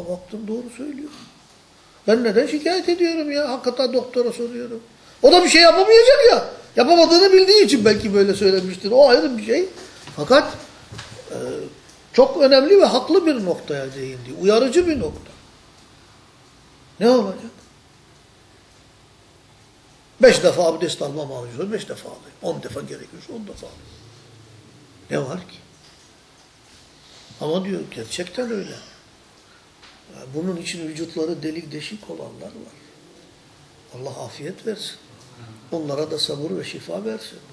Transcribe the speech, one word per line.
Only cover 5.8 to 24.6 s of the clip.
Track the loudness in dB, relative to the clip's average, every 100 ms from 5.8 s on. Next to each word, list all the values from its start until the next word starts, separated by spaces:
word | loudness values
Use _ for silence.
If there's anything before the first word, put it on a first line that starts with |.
| 6 8 8 8 6
ya. | 4 0 -12 -8 -2
Yapamadığını | 4 6 6 6 6
bildiği | 6 6 6 6
için | 4 2
belki | 2 0
böyle | 0 2
söylemiştir. | 2 0 0 -2 -8 0
O | 4 6
ayrı | 6 2 -6
bir | -4
şey. | -2 -2 -8 -20 -20 -18 -10
Fakat, | 2 2 2 -6 -18 -20 -20 -20 -20 -20 -16
e, | -12 -10 -10 -12 -18 -20 -20 _
çok | 2 2 4
önemli | 4 4 6 6
ve | 6
haklı | 2 0 0 2
bir | -2 -4
noktaya | -6 -6 -8 -8 -12
değindi. | -12 -12 -16 -4
Uyarıcı | 2 2 2 2 0
bir | -2
nokta. | -6 -10 -18 -20 -20 _ _ _ _ _ _ _ _ _ _ _ _ _ _ -2
Ne | 2
olacak? | 2 0 -8 -16 -20 _ _ _ _ _ _ _ _ _ _ _ _ _ _ _ _ _ _ _ _ _ _ _ _ _ _
Beş | 4 4
defa | 2 2
abdest | -2 -2 -6 -6
alma | -8 -10 -12
mavzusu, | -12 -14 -12 -8
beş | -10 -10
defa | -16 -18
alayım. | -20 -20 -12
On | -10 -10
defa | -10 -14
gerekiyorsa | -14 -16 -18 -20 -18
on | -16 -16
defa | -18 -20
alayım. | -20 -20 -20 -20 -20 -20 -20 -20 -20